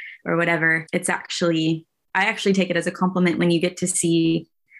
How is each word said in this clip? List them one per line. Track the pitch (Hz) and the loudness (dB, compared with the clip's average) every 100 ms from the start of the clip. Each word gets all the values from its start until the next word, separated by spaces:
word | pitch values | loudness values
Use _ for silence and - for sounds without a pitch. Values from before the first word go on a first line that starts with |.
| - - 170 | -16 -10 -4
or | 170 | 0
whatever. | 170 165 160 160 160 | 2 2 2 0 -2
It's | 180 180 | -4 -2
actually, | 175 - - 175 160 160 160 - _ _ | -4 -6 -2 0 2 0 -2 -6 _ _
I | 185 208 | -2 0
actually | 208 202 | 0 0
take | 190 180 | 0 0
it | 170 | 0
as | 175 | -4
a | |
compliment | - 185 190 175 - | -2 -2 2 0 2
when | 175 | 2
you | 170 | 2
get | 175 - | 0 -2
to | 180 | -4
see | - 170 165 165 165 - _ _ | -2 2 2 2 0 -4 _ _